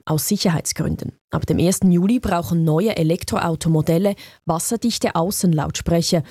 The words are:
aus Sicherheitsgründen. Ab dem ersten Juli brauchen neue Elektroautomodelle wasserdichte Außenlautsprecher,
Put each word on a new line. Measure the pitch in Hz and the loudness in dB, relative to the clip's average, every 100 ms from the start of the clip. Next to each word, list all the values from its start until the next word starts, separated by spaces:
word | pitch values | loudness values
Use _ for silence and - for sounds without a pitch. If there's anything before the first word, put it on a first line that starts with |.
aus | - 156 - | -4 -2 0
Sicherheitsgründen. | 208 202 160 - - 165 160 - - _ | 0 0 0 -2 -4 -4 -4 -8 -12 _
Ab | - - | -6 -2
dem | 147 | 0
ersten | 170 190 190 | 2 2 4
Juli | 175 196 247 | 4 4 0
brauchen | - 175 160 170 | 0 -2 0 0
neue | 160 156 220 - | 2 2 0 0
Elektroautomodelle | 160 175 - 202 170 160 165 160 156 165 196 202 - - | 0 0 -2 -4 -2 -2 0 2 2 2 2 -2 -10 -12
wasserdichte | - 165 - 233 233 - 233 170 | -4 -2 -2 -2 -2 -2 -2 0
Außenlautsprecher, | 170 - 185 156 151 - - 170 160 175 - | -2 0 2 2 0 -4 0 0 2 0 -2